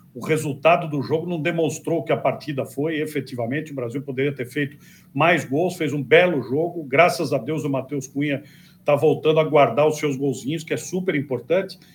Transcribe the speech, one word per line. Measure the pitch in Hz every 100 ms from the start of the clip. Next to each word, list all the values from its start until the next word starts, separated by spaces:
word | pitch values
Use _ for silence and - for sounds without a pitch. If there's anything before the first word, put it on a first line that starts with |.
| -
O | 123
resultado | 107 156 156 127 160 175 160
do | 147
jogo | 120 160 175
não | 170
demonstrou | 156 165 151 - - 165
que | -
a | 143
partida | 139 - - 135
foi, | 113 - 156 156
efetivamente, | 151 147 - 120 113 147 156
o | 135
Brasil | 120 135
poderia | 139 127 143
ter | 139 123
feito | 151 143 - - - -
mais | 135 160 170
gols, | 120 139 180 180
fez | 151
um | 143
belo | 117 156 180 147
jogo, | 107 139 175 170
graças | 139 139 170 - 147
a | 139
Deus | 117 156
o | 147
Matheus | 135 127 143 135
Cunha | 139 147 135 - - - _
tá | - 143
voltando | 156 147 156 156
a |
guardar | 151 147 131 120 151
os | 151
seus | 151 131
golzinhos, | 139 110 113 160
que | 160
é | 131
super | - 180 180
importante. | 156 139 123 - 180 190 - -